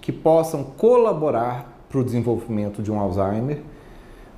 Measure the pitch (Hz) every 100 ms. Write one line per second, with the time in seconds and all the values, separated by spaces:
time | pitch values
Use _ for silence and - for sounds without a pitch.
0 | - 127 160 165 165 151 139 - 220 247
1 | 226 165 151 120 120 123 - - - 139
2 | 117 120 117 113 117 107 104 104 107 104
3 | 98 92 98 107 127 147 - - - -
4 | - - -